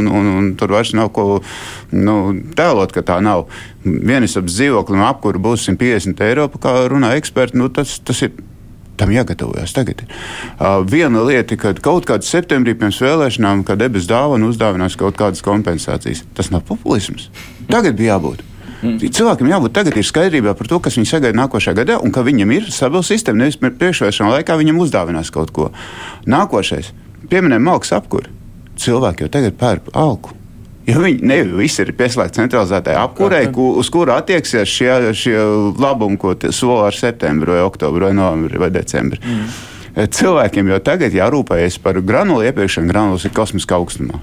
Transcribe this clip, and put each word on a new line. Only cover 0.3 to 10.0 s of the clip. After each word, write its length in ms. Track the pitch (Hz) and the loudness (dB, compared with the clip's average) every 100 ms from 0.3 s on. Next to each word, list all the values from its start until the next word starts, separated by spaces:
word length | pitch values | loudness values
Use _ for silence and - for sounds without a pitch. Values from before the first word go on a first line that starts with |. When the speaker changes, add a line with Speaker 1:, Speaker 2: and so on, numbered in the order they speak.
| 95 | 2
Speaker 1:
un 120 | 101 90 | 0 0
tur 160 | 95 | 0
vairs 220 | 104 117 110 | 0 2 0
nav 160 | 107 | 0
ko, 140 | - 101 98 95 - - - - | 0 0 0 -2 -14 -14 -14 -4
nu, 240 | 95 101 107 95 92 76 - | 0 2 2 0 -2 -4 0
tēlot, 320 | 175 113 92 - | 2 2 0 -2
ka 100 | - | -2
tā 160 | 87 | 0
nav. 240 | 104 90 - - - - - | 2 0 -2 -10 -18 -8 -2
Vienistabas 720 | - - 135 104 101 90 92 | 0 2 2 2 0 -4 0
dzīvoklim 480 | 143 113 95 98 113 | 2 2 2 2 2
apkuri 320 | - 104 92 110 | 0 -2 0 0
būs 240 | 117 - | 0 0
simt 80 | 143 | 0
piecdesmit 480 | 123 107 92 80 104 | 2 0 -2 -2 0
eiro, 240 | 131 147 - | 2 0 -2
kā 300 | 135 127 127 | 0 2 2
runā 240 | 139 117 143 | 2 2 0
eksperti, 400 | - 127 123 127 | -2 -2 0 0
nu, 80 | 127 | 0
tas, 300 | 143 139 - | -2 -4 -6
tas 240 | - 123 123 | -6 -2 -2
ir, 80 | - - - - - - - | -6 -18 -20 -20 -20 -12 -2
tam 120 | 98 | 2
jāgatavojas 580 | 120 - - - - 87 | 2 0 -4 -6 -6 -4
tagad. 320 | 135 123 - | -2 -2 -4